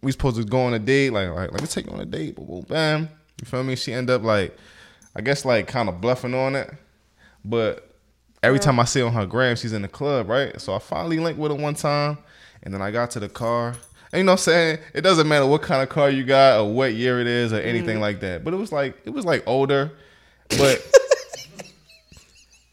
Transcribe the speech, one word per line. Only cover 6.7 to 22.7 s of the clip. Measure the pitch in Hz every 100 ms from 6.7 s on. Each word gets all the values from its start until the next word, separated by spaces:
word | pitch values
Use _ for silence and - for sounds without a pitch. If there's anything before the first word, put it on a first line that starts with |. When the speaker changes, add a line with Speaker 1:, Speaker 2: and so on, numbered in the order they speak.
| - _ _ _ _ _ _
Speaker 1:
But | 101 117 110 - - _ _ _ _ _
every | 143 135
Speaker 2:
Yeah. |
Speaker 1:
time | 151 123
I | 120
see | 139
her | 120
on |
her | 113 98
gram, | 110 127 117
she's | 117
in | 110
the | 101
club, | - 143 139 98
right? | 120 139 -
So | -
I | 98
finally | - - 170 160
linked | 165 143
with | 151
her | 143
one | 147
time, | 147 151 147 147 147 - - - -
and | -
then | 98
I | 98
got | 110 120
to | 120
the | 101
car. | - 117 120 120 120 - _ -
And | 165
you |
know | 190
what | 185
I'm |
saying? | - 170 165 156 -
It | -
doesn't | 165 175 156
matter | 151 135
what | 151
kind | - 135
of | 131
car | - 143
you | 135
got | 127 135 135 113
or | 104
what | 113 131
year | 110 123 123
it | 120
is | 120 117
or | 110
anything | 107 117 107 110
Speaker 2:
Mm-hmm. |
Speaker 1:
like | 104 98
that. | 98 87
But | 92
it | 185
was | 214
like, | 151 139 -
it | -
was, | 277 190
like, | 135 -
older, | 127 135 139 143 - - _ _ _ _
but | 120 139 127 - 539 539 - - - - - - - _ 659 _ - _ _ _ _ _